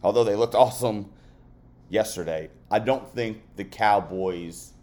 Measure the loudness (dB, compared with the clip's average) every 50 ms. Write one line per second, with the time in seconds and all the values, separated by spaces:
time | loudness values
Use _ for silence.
0 | 2 2 4 4 2 2 2 0 0 2 6 4 4 4 4 -2 -2 -2 -2 -2
1 | -6 -10 -16 -20 -20 -20 -20 -20 -20 -20 -20 -20 -20 -20 -20 -20 -12 -2 0 0
2 | 0 0 -4 -6 -4 -4 -4 -4 -6 -10 -16 -20 -6 0 0 0 2 2 0 -2
3 | -2 -10 -6 -6 -4 -4 -6 -10 -16 -18 -12 -12 -12 -12 -4 0 4 4 4 4
4 | 2 -2 -6 -4 -4 -4 -4 -4 -8 -10 -12 -14 -20 -20 -20 -20